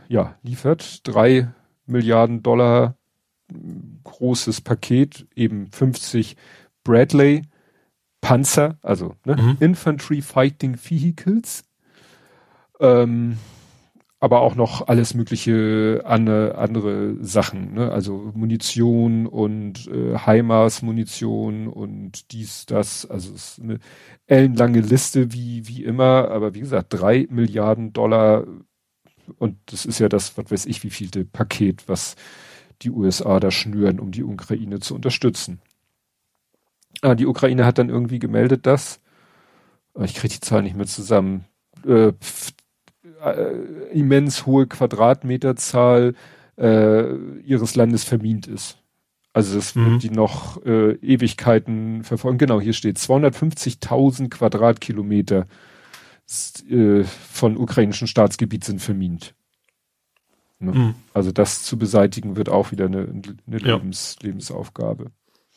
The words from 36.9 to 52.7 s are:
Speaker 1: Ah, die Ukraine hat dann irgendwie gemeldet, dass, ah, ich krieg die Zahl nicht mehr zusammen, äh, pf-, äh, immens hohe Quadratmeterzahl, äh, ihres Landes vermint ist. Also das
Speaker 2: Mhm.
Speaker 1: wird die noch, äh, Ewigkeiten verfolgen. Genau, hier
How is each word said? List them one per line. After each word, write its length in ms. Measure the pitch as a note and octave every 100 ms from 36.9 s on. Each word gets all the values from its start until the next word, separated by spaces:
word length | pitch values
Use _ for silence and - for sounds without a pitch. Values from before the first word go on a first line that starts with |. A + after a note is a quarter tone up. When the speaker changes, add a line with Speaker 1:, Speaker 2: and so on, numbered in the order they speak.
| -
Speaker 1:
Ah, 140 | C#3 A#2
die 100 | C3+
Ukraine 400 | B2+ C3+ B2+ A#2+
hat 120 | A#2+
dann 120 | A#2+
irgendwie 300 | A#2+ A#2+ B2
gemeldet, 460 | A2 A2+ B2 C3 C3
dass, 340 | C#3 - - _ _ _ _ _ _ _ _ _
ah, 100 | -
ich 120 | F#2+ -
krieg 160 | A#2
die 80 | -
Zahl 240 | - G#2
nicht 120 | G2 F#2
mehr 100 | G2+
zusammen, 600 | - G2+ G#2 F#2+ F#2+ F2+ _ _ _ C3+
äh, 260 | A#2 A2
pf-, 420 | G2+ - - - - _ _ _ _ F3 D#3+
äh, 720 | D3+ - C3+ A#2+ - D#3+ - D#3+
immens 480 | C#3 C#3 C#3+ - C3+
hohe 220 | C3+ B2+
Quadratmeterzahl, 1500 | - B2 G#2 A#2 C3+ B2+ B2+ C3+ A#2+ - B2 B2 A#2+ B2 B2 - _ _ -
äh, 580 | A#2 A2 G#2+ A2 A2+ C3+ - -
ihres 360 | C#3 B2+ A2+ B2
Landes 280 | A#2 A2+
vermint 420 | - A#2 G#2+ G#2+ -
ist. 320 | G#2+ - - _ _ _ _ _
Also 220 | - G2 G2+
das 180 | -
Speaker 2:
Mhm. 120 | A#2+ A#2
Speaker 1:
wird 180 | A#2+
die 60 | A#2
noch, 520 | A2 G#2+ - - - B2
äh, 260 | A2 G#2+ -
Ewigkeiten 1080 | C3 B2+ A#2+ - B2 A2+ B2 A2 A2 A2+
verfolgen. 340 | A2+ A2+ B2+ B2
Genau, 220 | C#3 G#2+
hier 140 | G#2